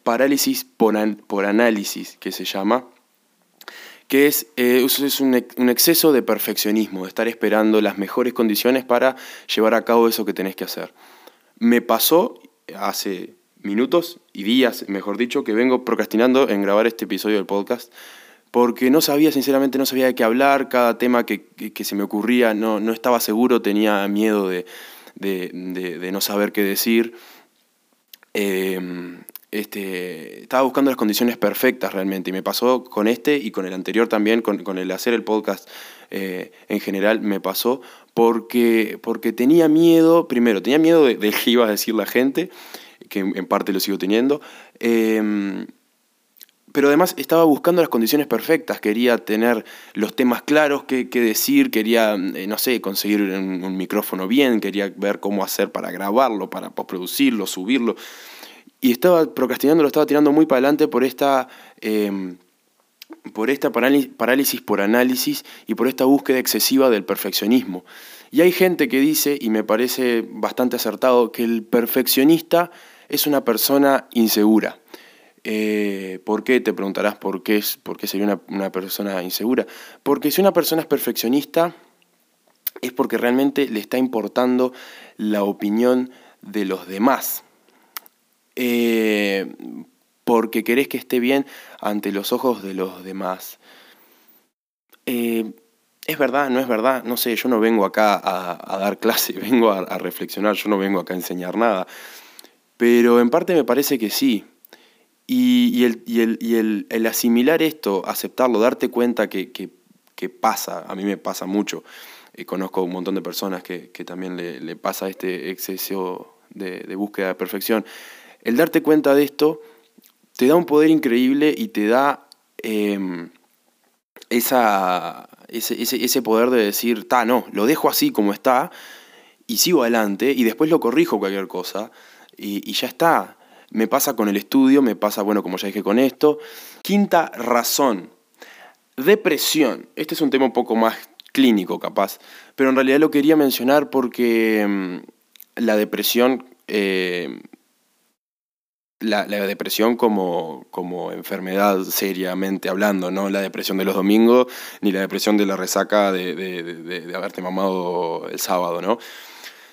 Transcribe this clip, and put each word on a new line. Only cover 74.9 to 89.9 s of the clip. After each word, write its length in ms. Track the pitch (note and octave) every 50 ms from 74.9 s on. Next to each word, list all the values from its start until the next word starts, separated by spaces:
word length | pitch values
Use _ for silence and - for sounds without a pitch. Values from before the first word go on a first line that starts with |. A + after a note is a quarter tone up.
| - - - - - _ _ _ _ _ -
Eh, 760 | A#2 A2 G#2+ G#2+ G#2+ G#2+ G#2 G#2 G2+ G2 F#2+ G2 F#2+ F#2 F#2 -
¿por 180 | - G#2+ G#2+
qué? 180 | G#2 - B2+ A#2+
Te 120 | - A2
preguntarás, 440 | G2+ F#2+ G2 G2 F#2 F#2+ F#2+ G#2 G2+
¿por 260 | - - F#2+ F#2+ F2+
qué 160 | - - G#2+ G#2
es, 180 | G2+ - -
por 220 | - _ - F#2 -
qué 80 | -
sería 200 | G2+ - F#2+ G#2
una, 140 | G#2 G2 E2 - -
una 240 | - G2 F#2+ F#2+
persona 500 | - F#2 F#2 F#2 - - G2+ G2+ G2 F#2
insegura? 440 | F2 F#2 F#2 - G2+ A#2 B2+ A#2+ G2+ - - - - - - _
Porque 280 | _ C3+ C#3 C3+ B2+ D3
si 100 | C3+ -
una 140 | G3 G3 F3+
persona 260 | F3 D3+ - D#3+ D#3+
es 80 | D3 -
perfeccionista, 840 | D3 C#3 - B2+ A2+ - - A#2 C3 C#3+ C#3+ - - E3 E3 F3 E3+ - _ _ _ _ _ _ _ _ _ _ _ _ _ _ _ _ _ - - -
es 120 | - B2
porque 260 | B2 - B2+ A2 A#2 A2
realmente 500 | A#2 A#2+ B2 C3 C#3 C#3 C3+ - C#3 B2+
le 100 | A2+ G#2
está 200 | G#2 - - B2+
importando 720 | C3 B2 - A2 G2+ G2+ - B2 B2+ B2+ B2+ B2 B2+ B2+ B2+ - - - - - - - _ -
la 240 | G#2+ G#2+ G#2 G#2 G2
opinión 640 | G2+ F#2+ - G#2 G#2 G#2 A2+ A#2+ B2 B2+ B2+ B2+ B2+ - - - - _ _
de 240 | - G2 G2+ G#2+ G2
los 240 | F#2 F#2+ F#2 - F#2
demás. 560 | F#2+ G2 A2 C3 C3 - - - - - - _ _ _ _ _ _ _ _ _ _ - - _ _ _ _ _ _ _ _ _ _
Eh, 960 | B2 B2+ A#2+ A#2+ A#2+ A#2 A#2 A2+ A2+ A2 A2 G#2+ G#2 G#2 G2+ G2 G2 F#2 B1 - - - B1 A#1 - - -